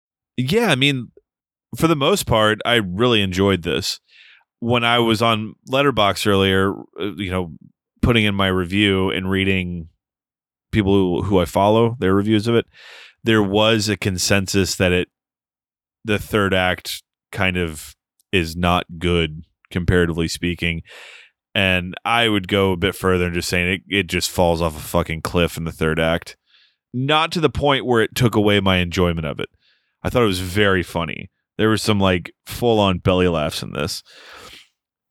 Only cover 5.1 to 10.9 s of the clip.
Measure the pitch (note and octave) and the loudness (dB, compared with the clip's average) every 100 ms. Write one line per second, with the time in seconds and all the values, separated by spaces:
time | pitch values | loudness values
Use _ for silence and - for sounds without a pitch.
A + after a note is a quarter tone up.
5.1 | G#2+ A#2 A2 G#2+ - - C3+ C#3+ A2 G2+ | 2 2 0 -4 -12 -4 0 2 2 0
6.1 | F#2 G#2+ G2 G2 F#2+ G2 - - - G2+ | 0 0 2 4 2 0 -4 -12 -10 -10
7.1 | D#2+ F#2 F#2 E2+ C2 - _ _ _ C3+ | -8 -6 -6 -6 -12 -20 _ _ _ 2
8.1 | A#2 G#2+ G2 F#2+ F#2 F2 G2 G#2 F#2+ F#2+ | 4 2 2 0 0 0 2 2 2 0
9.1 | C2+ F#2 F#2+ F#2+ F#2+ F2+ F2 E2 _ _ | -2 -2 -2 0 0 -4 -8 -12 _ _
10.1 | _ _ _ _ _ _ A2 G2 | _ _ _ _ _ _ -2 2